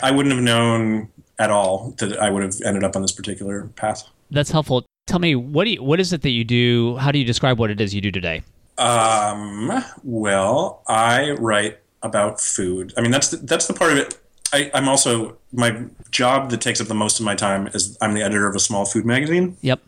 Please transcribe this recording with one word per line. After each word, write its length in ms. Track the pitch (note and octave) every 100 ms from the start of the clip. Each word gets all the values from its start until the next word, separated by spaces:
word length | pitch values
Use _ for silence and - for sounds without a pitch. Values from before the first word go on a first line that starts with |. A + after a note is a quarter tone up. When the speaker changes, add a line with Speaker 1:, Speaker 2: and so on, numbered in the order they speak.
Speaker 1:
I 80 | C3+
wouldn't 220 | C#3 C#3+
have 100 | B2+
known 640 | A#2+ A#2 A#2 A2+ A2+ A2 A2 - _ -
at 100 | G#2+
all 440 | G#2 F#2+ F#2+ A#2+ -
that 200 | G#2 G#2
I 100 | G#2
would 140 | G2
have 100 | G2 -
ended 200 | G#2+ G2
up 120 | F#2+ F#2+
on 60 |
this 100 | F#2+
particular 560 | - G#2 F#2+ G2 G2+ G#2+ -
path. 320 | G#2+ G#2 - _ -
Speaker 2:
That's 220 | C#3+ D3
helpful. 340 | D#3+ D3 B2+ - _ -
Tell 120 | F3+
me, 160 | F3 C3
what 300 | B2+ D3+ G#3+
do 60 |
you, 120 | F#3+
what 160 | C3 E3+
is 140 | F3+
it 80 | E3+
that 80 | C#3+
you 140 | A#2
do? 520 | A2+ A#2+ A#2+ A#2+ A#2 A#2+
How 140 | C#3
do 60 | C#3+
you 60 | A#2+
describe 320 | A#2+ C3+ A#2
what 120 | A2
it 100 | G#2
is 120 | G#2 G2+
you 60 |
do 100 | G2+
today? 320 | F#2+ F2 D#2+ - _ _ -
Speaker 1:
Um, 1040 | A#2+ A#2+ A2+ A2 G#2 G#2 G#2 G2+ B2+ B3+ - -
well, 800 | C3+ A2+ G#2+ G2 G2 C3+ F#3 - -
I 440 | A2+ A2+ B2 C#3+
write 480 | C#3+ A2+ G#2 G#2+ - _ _
about 360 | A2 G#2+ G#2 G#2+
food. 540 | - - F#2 F#2 F#2 -
I 40 |
mean, 100 | A#2
that's 180 | C3+ -
the, 80 | E3
that's 300 | C3+ E3 -
the 60 |
part 180 | - E3+
of 60 | C#3
it. 220 | - - _ _ -
I, 160 | C#3+ D3
I'm 160 | C#3 C3+
also, 480 | C3+ C3+ A#2 A2 - _
my 300 | A#2+ A#2+ A2 - - -
job 380 | - B2 C3+ C3+
that 100 | A#2
takes 200 | B2 -
up 60 | A2
the 60 |
most 260 | G#2+ G#2+ -
of 60 | A2
my 100 | G2
time 320 | G#2 G2 G2+
is 300 | G#2 G2 -
I'm 120 | G#2+
the 80 | G#2
editor 260 | G2+ G#2 G2+
of 80 | G2
a 40 |
small 260 | - G#2 G2
food 200 | A2+ A2+
magazine. 520 | B2+ D3 F3 F3+ F3+
Speaker 2:
Yep. 180 | C3+ B2+